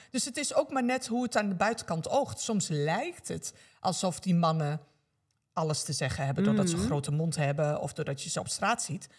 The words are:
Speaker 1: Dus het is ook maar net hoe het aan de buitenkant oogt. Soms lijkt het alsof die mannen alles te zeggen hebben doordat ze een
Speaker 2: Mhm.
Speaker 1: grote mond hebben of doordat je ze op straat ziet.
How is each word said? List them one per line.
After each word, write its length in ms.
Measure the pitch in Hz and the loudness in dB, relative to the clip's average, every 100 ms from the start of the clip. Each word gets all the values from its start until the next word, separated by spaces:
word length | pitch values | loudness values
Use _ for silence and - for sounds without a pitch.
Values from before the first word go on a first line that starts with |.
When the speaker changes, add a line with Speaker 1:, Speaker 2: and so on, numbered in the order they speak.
| - | -8
Speaker 1:
Dus 140 | 254 285 | -4 -4
het 120 | 277 | -2
is 160 | 285 | 0
ook 180 | 277 311 | 2 2
maar 120 | 277 | 2
net 240 | 240 254 247 | 2 2 0
hoe 160 | 233 | -2
het 140 | 247 233 | 2 2
aan 120 | 208 | 2
de 60 | 175 | 2
buitenkant 540 | 208 233 - 165 - | 2 0 -2 -4 0
oogt. 300 | 277 269 - | 0 0 -2
Soms 280 | - 214 - | 0 0 2
lijkt 600 | 151 147 185 330 349 - | 0 2 0 -2 -8 -8
het 260 | 165 - - - _ | -8 -8 -12 -20 _
alsof 400 | 185 170 190 - | -2 0 -2 -2
die 160 | 190 170 | 2 4
mannen 440 | 165 160 147 151 - _ _ _ _ _ _ | 4 2 0 -2 -8 _ _ _ _ _ _
alles 300 | - 160 147 | -4 -2 -2
te 100 | - | -2
zeggen 320 | 143 135 - 139 | -2 -2 -2 -2
hebben 180 | 139 | 2
doordat 240 | 202 214 185 | 4 4 4
ze 40 | |
een 60 | 170 | 2
Speaker 2:
Mhm. 80 | 240 | 0
Speaker 1:
grote 220 | 147 139 | 0 0
mond 240 | 147 165 160 | 0 0 0
hebben 460 | 143 143 151 151 | 0 2 0 0
of 120 | 151 | -4
doordat 280 | - 147 139 | -6 -6 -6
je 80 | 165 | -4
ze 100 | 170 | -6
op 80 | - | -4
straat 340 | - 196 233 | -2 0 0
ziet. 240 | - 151 - | -2 -6 -10